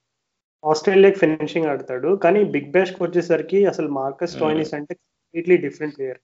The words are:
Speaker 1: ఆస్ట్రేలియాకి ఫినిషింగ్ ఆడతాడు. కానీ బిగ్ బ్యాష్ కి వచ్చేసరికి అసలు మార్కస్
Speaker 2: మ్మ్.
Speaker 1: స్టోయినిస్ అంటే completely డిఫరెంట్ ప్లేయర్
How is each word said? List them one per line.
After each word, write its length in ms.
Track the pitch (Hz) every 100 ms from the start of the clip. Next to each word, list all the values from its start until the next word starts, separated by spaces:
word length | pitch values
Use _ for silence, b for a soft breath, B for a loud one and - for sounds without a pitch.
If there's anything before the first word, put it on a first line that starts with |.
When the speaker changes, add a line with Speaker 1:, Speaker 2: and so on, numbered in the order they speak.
| _ _ _ _ _ _ 151
Speaker 1:
ఆస్ట్రేలియాకి 520 | 151 202 190 196 196
ఫినిషింగ్ 480 | 160 156 151 170 156
ఆడతాడు. 500 | 135 135 127 151 196
కానీ 280 | 170 208
బిగ్ 280 | 185 143 143
బ్యాష్ 200 | 180 185
కి 120 | -
వచ్చేసరికి 600 | 170 170 170 156 151 196 190
అసలు 220 | - 151
మార్కస్ 440 | 139 135 139 170
Speaker 2:
మ్మ్. 60 | 139
Speaker 1:
స్టోయినిస్ 360 | 156 156 151
అంటే 200 | 147 147
completely 680 | - _ _ _ 170 170 170
డిఫరెంట్ 360 | 139 - 151 139
ప్లేయర్ 200 | 131 123